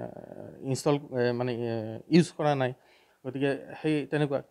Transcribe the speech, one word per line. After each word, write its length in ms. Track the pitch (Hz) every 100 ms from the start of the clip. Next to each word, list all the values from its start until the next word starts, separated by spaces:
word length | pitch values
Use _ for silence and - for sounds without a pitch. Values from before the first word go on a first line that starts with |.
| 120 - - - - -
install, 380 | 135 127 156 143 147 127
এ, 140 | 120
মানে, 200 | 120 127
এ, 440 | 117 117 113 110 110 -
ইউজ 240 | 170 160 -
কৰা 160 | 151
নাই। 200 | 139 123 127 _ _ _ _ 131
গতিকে 240 | 131 139 135 - -
সেই 240 | 156 151 135
তেনেকুৱা, 360 | 151 147 135 -